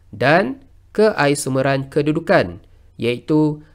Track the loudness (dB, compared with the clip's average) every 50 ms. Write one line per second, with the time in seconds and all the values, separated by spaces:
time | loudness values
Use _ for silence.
0 | _ _ -8 -2 0 2 2 2 2 -2 -6 -10 -14 -20 -20 -20 -20 _ 0 2
1 | 2 2 2 2 0 0 0 0 -2 -2 -2 0 0 0 -2 -2 -4 -4 -2 -2
2 | 0 0 -2 -2 0 2 2 2 2 0 -4 -12 -18 -20 -20 -20 -20 -20 _ -6
3 | -4 -2 -2 -4 -2 0 2 2 2 2 0 -4 -10 -18 -20